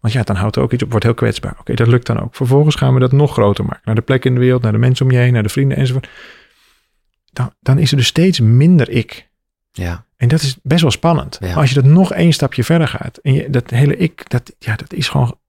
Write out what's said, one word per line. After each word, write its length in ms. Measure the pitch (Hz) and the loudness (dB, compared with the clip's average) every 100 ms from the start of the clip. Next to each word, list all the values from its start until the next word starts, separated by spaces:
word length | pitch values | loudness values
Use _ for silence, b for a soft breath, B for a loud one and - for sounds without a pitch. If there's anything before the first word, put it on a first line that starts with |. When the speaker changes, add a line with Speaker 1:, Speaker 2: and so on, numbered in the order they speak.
Speaker 1:
Want 140 | 113 | -2
ja, 80 | 120 | -2
dan 140 | 107 101 | -2 -2
houdt 200 | 104 123 | -2 -2
er 60 | |
ook 100 | 127 | -2
iets 100 | 127 | -2
op, 80 | - | -2
wordt 140 | 113 | -2
heel 100 | 117 | -2
kwetsbaar. 400 | 113 113 - 95 - | 0 -2 -4 -8 -12
Oké, 140 | - | -8
dat 120 | 117 117 | -2 2
lukt 200 | 123 - | 2 0
dan 140 | 113 | -4
ook. 140 | 120 - | -6 -6
Vervolgens 380 | 123 135 151 | 0 2 2
gaan 200 | - 131 | 0 0
we 60 | 131 | 2
dat 120 | 127 | 2
nog 200 | 135 147 | 2 2
groter 320 | - 101 101 | 2 0 0
maken. 160 | 101 - | -4 -8
Naar 100 | - | -2
de 60 | 110 | -4
plek 240 | - 131 | 0 -2
in 100 | 131 | 0
de 60 | 123 | 0
wereld, 220 | 127 127 | 2 2
naar 100 | 113 | 0
de 60 | 107 | 0
mensen 280 | 120 127 131 | 2 2 2
om 60 | |
je 60 | 127 | 2
heen, 140 | 123 | 2
naar 100 | 123 | 2
de 60 | 107 | 0
vrienden 280 | - 139 - | -2 -2 0
enzovoort. 320 | 135 131 B B B B B B B B B _ _ _ _ | -2 -2 B B B B B B B B B _ _ _ _
Dan, 200 | - 127 _ | -6 -6 _
dan 180 | - 139 | 0 2
is 120 | 156 | 2
er 60 | 143 | 0
dus 100 | 117 | 0
steeds 340 | - 185 180 | 2 0 2
minder 480 | 110 120 156 180 120 | 4 4 6 4 2
ik. 380 | 117 107 - _ _ _ _ _ | -2 -6 -12 _ _ _ _ _
Speaker 2:
Ja. 320 | - 87 87 _ _ | -10 -10 -10 _ _
Speaker 1:
En 120 | 120 | 0
dat 140 | 156 | 0
is 140 | 143 131 | -2 -6
best 200 | - 165 | -2 0
wel 80 | 160 | 2
spannend. 460 | - 165 160 135 - | 0 0 0 -4 -10
Speaker 2:
Ja. 60 | 92 | -6
Speaker 1:
Maar 100 | 87 | -2
als 120 | 123 | 0
je 60 | |
dat 100 | 135 | 2
nog 280 | 131 165 185 | 4 4 2
één 200 | - 170 | 2 0
stapje 320 | 151 139 - | 2 -2 -2
verder 240 | 117 165 156 | 0 0 0
gaat 280 | - 123 - | -4 -12 -6
en 100 | 143 | -2
je, 180 | 135 - | -2 0
dat 200 | 127 - | -4 -2
hele 260 | 120 143 - | 0 0 2
ik, 280 | 165 - - | -2 -4 -6
dat, 220 | 123 - - | -6 -6 -14
ja, 180 | - 107 | -8 -8
dat 160 | - | -8
is 160 | 190 139 | -8 -4
gewoon 300 | - 120 - | -2 -2 -4